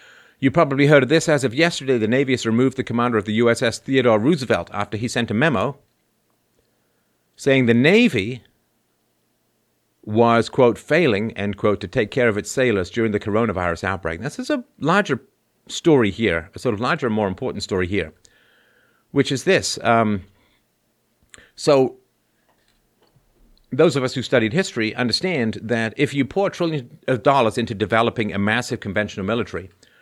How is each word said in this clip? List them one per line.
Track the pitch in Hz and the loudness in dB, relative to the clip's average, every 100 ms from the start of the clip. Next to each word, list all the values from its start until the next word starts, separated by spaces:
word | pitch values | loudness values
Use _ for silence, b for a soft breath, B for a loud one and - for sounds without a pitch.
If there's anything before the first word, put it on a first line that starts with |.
| B B B B | B B B B
You | 135 | -2
probably | 165 147 139 143 | 2 0 2 4
heard | 147 | 6
of | 123 | 6
this. | 160 160 | 2 2
As | 147 | 0
of | 123 | 0
yesterday, | 123 165 - 135 123 | 0 -2 -2 -2 0
the | 107 | 2
Navy | 127 135 | 2 0
has | 123 113 | -2 0
removed | 113 131 - | 2 2 0
the | |
commander | 101 117 120 113 | -4 -2 0 0
of | |
the | 98 | 0
U | 107 117 | 2 2
S | 113 | 2
S | 120 - | 0 -4
Theodore | - 135 120 107 | -2 2 4 4
Roosevelt | 120 170 123 101 85 | 2 0 0 -2 -2
after | 98 101 101 | -8 -6 -6
he | 117 | -6
sent | 127 117 | -4 -2
a | |
memo | 104 160 113 120 139 _ _ _ _ _ _ _ _ _ _ _ _ _ _ _ _ | 0 0 0 -2 -6 _ _ _ _ _ _ _ _ _ _ _ _ _ _ _ _
saying | 139 135 120 | 2 4 4
the | |
Navy | 117 143 214 240 123 98 127 - _ _ _ _ _ _ _ _ _ _ _ _ _ _ _ | 4 6 6 4 2 -4 -8 -16 _ _ _ _ _ _ _ _ _ _ _ _ _ _ _
was, | - 107 117 117 110 | -2 2 4 4 2
quote, | - 123 104 | 2 2 2
"failing," | - 151 160 101 110 | 0 2 2 2 -2
end | - 101 98 | -4 -6 -2
quote, | 110 98 | -2 -2
"to | 95 | -2
take | 127 107 | -2 -2
care | 135 120 | 0 0
of | 104 | 0
its | - | -4
sailors | - 127 101 87 | -2 0 0 -2
during | - 113 | -2 -2
the | 104 | -2
coronavirus | 110 107 117 92 90 85 | -2 0 0 0 -2 -2
outbreak." | 95 95 80 82 | -4 -4 -6 -8
This | 139 - | -8 -8
is | 254 | -4
a | 294 - _ | -6 -6 _
larger | 143 190 202 127 - _ _ _ - | -2 0 0 -4 -6 _ _ _ -16
story | - 170 143 107 | -4 2 4 4
here, | 92 107 82 85 | 0 0 -2 -4
a | - | -8
sort | 131 | -6
of | 104 | -4
larger, | 127 165 123 | -4 -2 -2
more | 107 101 | -2 -2
important | 95 123 107 | -4 -8 -8
story | - 95 87 | -6 -4 -2
here, | 98 78 - b b b b b b b b b | -2 -4 -10 b b b b b b b b b
which | 139 131 | -2 -2
is | 131 | -2
this. | 175 185 - - | 0 0 -2 -4
Um, | 113 117 107 101 90 _ _ _ _ _ _ _ _ _ _ - b - | 0 2 2 -2 -8 _ _ _ _ _ _ _ _ _ _ -20 b -4
so | - 139 127 - _ _ _ _ _ _ _ _ _ _ _ _ _ _ _ _ _ | 2 4 2 -2 _ _ _ _ _ _ _ _ _ _ _ _ _ _ _ _ _
those | 131 165 135 | 2 2 2
of | |
us | 127 | -2
who | 131 | -4
studied | 113 127 110 | -2 0 2
history | 147 190 - 110 | 0 -4 -4 -4
understand | 127 123 110 185 160 110 104 | -2 -4 -2 -2 -2 -2 -4
that | 113 117 113 - | -4 -4 -2 -2
if | 143 | -2
you | 139 | 0
pour | 123 190 196 | -2 -2 -2
trillions | - 170 156 120 - - | -2 -4 -4 -8 -10 -4
of | 131 | 0
dollars | 143 139 113 123 | 2 4 2 0
into | 113 | -4
developing | 101 101 113 117 - 104 | -4 -2 0 0 -2 -4
a | 95 | -2
massive | 101 117 123 123 | -2 -2 -4 -8
conventional | 107 98 104 - 95 | -6 -4 -4 -6 -4
military, | 117 101 87 95 _ b b | -4 -4 -8 -12 _ b b